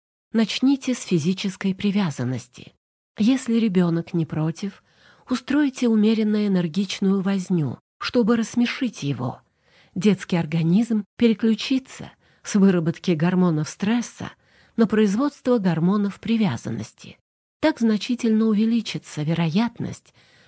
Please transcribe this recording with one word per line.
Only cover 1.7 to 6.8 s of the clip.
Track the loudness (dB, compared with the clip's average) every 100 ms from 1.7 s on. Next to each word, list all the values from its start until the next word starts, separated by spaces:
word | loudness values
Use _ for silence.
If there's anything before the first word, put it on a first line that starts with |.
привязанности. | -2 -2 0 -2 -2 -4 -6 -10 -18 -20 _ _ _ _ 0
Если | 2 2 0 0
ребенок | 2 2 2 0 -2
не | -2
против, | -2 -2 -2 -4 -10 -10 _ _ _ _ -8
устройте | -6 0 0 0 0 2
умеренно | 4 4 2 0 0 2
энергичную | 0 0 -2